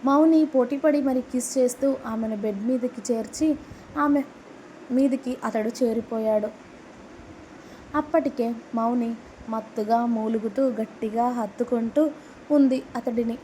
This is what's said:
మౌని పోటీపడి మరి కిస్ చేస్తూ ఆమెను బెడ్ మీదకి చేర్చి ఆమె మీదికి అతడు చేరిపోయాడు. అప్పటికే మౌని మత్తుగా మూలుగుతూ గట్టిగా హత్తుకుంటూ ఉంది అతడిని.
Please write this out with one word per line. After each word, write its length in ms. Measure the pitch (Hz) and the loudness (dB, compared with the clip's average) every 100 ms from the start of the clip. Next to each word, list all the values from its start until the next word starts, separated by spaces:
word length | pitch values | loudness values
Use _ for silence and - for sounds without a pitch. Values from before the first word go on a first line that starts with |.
| 254 | 4
మౌని 400 | 285 320 320 311 | 6 6 6 4
పోటీపడి 560 | 269 240 277 311 294 | 2 0 2 2 4
మరి 200 | 269 262 | 2 0
కిస్ 360 | 247 247 240 269 | -2 -4 -2 0
చేస్తూ 380 | 247 - 277 269 240 | 0 2 0 0 -6
ఆమెను 300 | 220 220 214 | -6 -4 -4
బెడ్ 280 | 214 196 | -4 -2
మీదకి 500 | 226 254 247 - 196 | -2 -2 -2 -6 -4
చేర్చి 420 | 226 214 - 311 294 - - - 294 | -4 -4 -2 0 0 -6 -20 -10 -2
ఆమె 240 | 294 285 277 - - - - - - | 2 2 0 -12 -20 -20 -20 -20 -4
మీదికి 460 | 254 269 262 247 254 | 2 2 0 -4 -6
అతడు 400 | 226 220 220 233 | -4 -2 -4 0
చేరిపోయాడు. 640 | 240 226 226 226 220 214 214 - - - - - - - - - - - - - - 294 | 0 0 -4 -4 0 0 0 -8 -20 -20 -20 -20 -20 -20 -20 -20 -20 -20 -20 -20 -6 -6
అప్పటికే 580 | 302 330 302 - 233 226 - 233 | 0 0 0 -2 -4 -4 -6 -2
మౌని 400 | 226 247 233 226 - - - | 0 0 -2 -6 -12 -18 -8
మత్తుగా 560 | 220 214 - 214 233 240 | -8 -6 -6 0 2 2
మూలుగుతూ 640 | 226 220 226 214 202 269 | 0 0 -2 -2 0 0
గట్టిగా 600 | 220 220 - 220 226 240 | 0 -6 -6 -4 0 0
హత్తుకుంటూ 840 | 240 208 - 233 240 226 285 311 - - - - | -2 -6 -4 -2 -2 0 2 0 -2 -18 -20 0
ఉంది 320 | 294 269 262 - 233 | 4 4 2 -4 -6
అతడిని. 420 | 247 233 233 233 | -4 -2 -2 -4